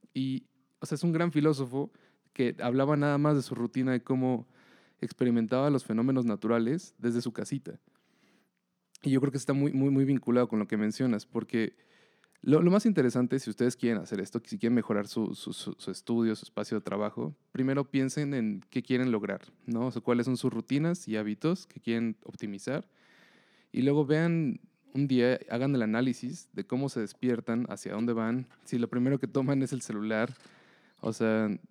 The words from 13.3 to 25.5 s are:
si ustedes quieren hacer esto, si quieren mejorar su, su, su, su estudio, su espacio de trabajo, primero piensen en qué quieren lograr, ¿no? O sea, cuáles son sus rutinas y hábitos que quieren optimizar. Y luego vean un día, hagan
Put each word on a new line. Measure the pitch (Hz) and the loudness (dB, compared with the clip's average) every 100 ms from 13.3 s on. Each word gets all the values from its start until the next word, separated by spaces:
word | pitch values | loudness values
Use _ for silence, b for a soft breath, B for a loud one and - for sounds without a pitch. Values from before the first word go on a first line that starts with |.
| 131 | -2
si | - | -4
ustedes | 104 123 - | 0 0 0
quieren | 120 110 | 0 0
hacer | 85 101 | -2 -6
esto, | - 120 | -4 -8
si | - 101 | -8 -2
quieren | 113 120 | 2 2
mejorar | - 104 101 | 0 -2 -2
su, | 120 104 | -4 -4
su, | - - | -6 -10
su, | - - - | -10 -10 -10
su | - | -10
estudio, | 92 - 117 113 107 | -10 -2 0 2 0
su | - | -6
espacio | - 110 110 | -8 -4 -4
de | |
trabajo, | - 101 104 113 147 147 _ | -4 -4 -4 -4 -8 -8 _
primero | - 131 139 135 | -4 0 0 -2
piensen | 135 135 151 143 | -2 -2 -2 -4
en | 135 110 98 - | -2 -2 -4 -6
qué | 131 | -6
quieren | - 123 127 | 0 0 2
lograr, | 110 101 95 - _ - | 0 -2 -8 -10 _ -6
¿no? | 117 127 | -4 -2
O | |
sea, | 117 | -2
cuáles | - 120 120 | 0 2 2
son | 127 | 0
sus | 131 | -2
rutinas | 113 - 139 165 175 - | -2 -2 0 0 -2 -4
y | 107 | -4
hábitos | 107 107 156 185 - | -2 -2 -2 -2 -6
que | - | -10
quieren | - 117 117 107 | -4 -2 -2 -6
optimizar. | - - 104 98 - 147 - b b b b b b b b | -12 -12 -10 -8 -6 -8 -8 b b b b b b b b
Y | 120 | 0
luego | 131 143 139 | 2 4 4
vean | 151 170 165 147 - - _ _ | 2 4 2 0 -2 -10 _ _
un | 135 139 | -2 2
día, | 127 123 127 | 4 4 2
hagan | - | -2